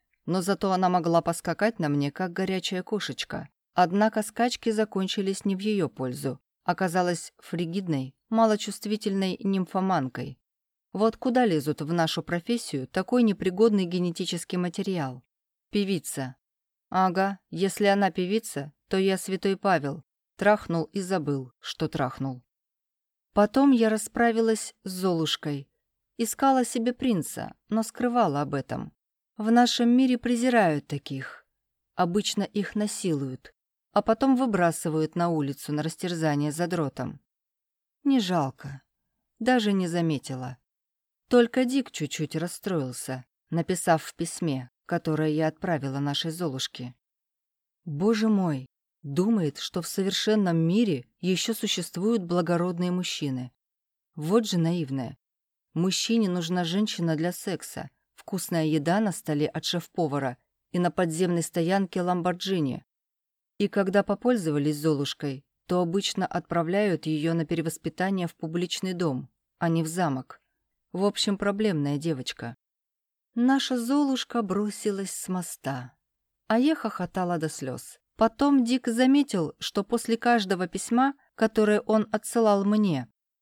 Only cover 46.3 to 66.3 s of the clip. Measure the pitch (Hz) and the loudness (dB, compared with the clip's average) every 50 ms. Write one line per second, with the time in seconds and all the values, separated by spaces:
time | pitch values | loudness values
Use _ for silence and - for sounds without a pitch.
46.3 | 156 175 180 151 131 131 - - - - 123 127 123 _ _ _ _ _ _ _ | -6 -4 -4 -4 -4 -6 -8 -8 -10 -12 -12 -12 -12 _ _ _ _ _ _ _
47.3 | _ _ _ _ _ _ _ _ _ _ _ 170 143 143 185 220 233 208 220 220 | _ _ _ _ _ _ _ _ _ _ _ -8 -4 0 2 2 2 4 4 2
48.3 | 214 196 185 165 143 131 135 - _ _ _ _ _ _ - 139 143 170 185 220 | 4 2 2 0 -2 -4 -6 -12 _ _ _ _ _ _ -12 -4 -2 0 2 2
49.3 | 233 202 165 143 - - - - - 185 165 - - 202 190 196 190 - - 214 | 2 2 2 0 -2 -4 -10 -6 -6 -6 -6 -4 -4 -2 -2 0 -2 0 0 2
50.3 | 214 214 196 175 165 165 165 165 180 220 240 202 151 123 - - _ _ 170 180 | 2 4 4 2 2 2 2 2 4 2 2 2 0 -2 -4 -10 _ _ -2 0
51.3 | 185 170 - 233 226 - - 202 - 185 165 - - 170 190 226 233 220 175 170 | 0 0 0 -2 -2 -2 -2 -2 -2 -4 -6 -6 -6 -2 0 0 0 0 0 0
52.3 | 175 175 170 165 175 165 175 185 175 170 180 180 180 180 175 - - - 151 139 | 0 0 2 2 0 0 0 -2 -2 -2 -2 -2 -2 -2 -4 -4 -6 -4 -4 -4
53.3 | 131 127 127 127 - _ _ _ _ _ _ _ _ _ _ _ _ 156 151 160 | -4 -4 -8 -10 -14 _ _ _ _ _ _ _ _ _ _ _ _ -8 -2 2
54.3 | 202 233 220 196 190 170 165 165 175 175 151 127 135 135 120 - - - _ _ | 2 2 2 2 0 0 0 0 0 -2 -4 -4 -4 -6 -6 -8 -12 -14 _ _
55.3 | _ _ _ _ _ _ _ _ _ 160 170 190 185 - - - 226 233 214 185 | _ _ _ _ _ _ _ _ _ -2 0 0 0 -2 0 0 2 2 2 2
56.3 | 180 180 170 165 180 180 175 160 175 202 214 - - - 170 165 160 151 160 180 | 0 -2 -2 -2 -2 -2 -2 0 0 0 -2 -2 -2 -2 -2 0 0 0 -2 -4
57.3 | 175 - - 202 175 - - - - - - - - _ _ _ _ - - - | -4 -4 -6 -6 -6 -6 -8 -12 -12 -12 -14 -14 -16 _ _ _ _ -20 -10 -8
58.3 | 196 175 - - 180 165 156 156 156 156 139 165 180 208 226 202 160 - - - | -6 -6 -4 -2 0 0 2 2 2 0 2 2 2 2 2 0 -2 -4 -4 -4
59.3 | 151 147 151 - - 160 - - 180 170 - - _ - 165 139 139 143 135 127 | -2 0 0 -2 -2 -6 -6 -4 -4 -4 -6 -6 _ -2 -2 0 0 -2 -2 -4
60.3 | 123 - _ _ _ _ _ _ - 180 175 170 - - 180 165 156 165 185 175 | -6 -8 _ _ _ _ _ _ -2 0 0 0 2 0 0 0 0 0 0 0
61.3 | 175 170 160 - - 175 165 170 190 196 196 175 - 185 175 180 180 180 165 180 | 2 0 -2 -2 -2 -2 0 2 2 0 0 -2 -2 -2 0 0 0 0 0 -2
62.3 | 175 180 - 190 196 170 147 127 - - - _ _ _ _ _ _ _ _ _ | -2 -2 -4 -2 0 0 0 -2 -4 -6 -12 _ _ _ _ _ _ _ _ _
63.3 | _ _ _ _ _ - 208 202 - 202 196 196 190 202 196 - 202 - - 247 | _ _ _ _ _ -2 -2 0 2 0 0 4 2 2 2 2 -4 0 2 2
64.3 | 254 214 165 160 147 147 143 151 151 147 151 160 151 139 143 - - - 147 143 | 2 2 0 0 0 2 0 0 -2 0 0 0 2 2 -2 -4 -6 -6 -6 -6
65.3 | 135 135 - _ _ _ _ - 180 180 180 165 175 202 - - - 196 180 - | -6 -8 -12 _ _ _ _ -2 0 0 0 0 0 -2 -2 -2 -2 -2 -4 -2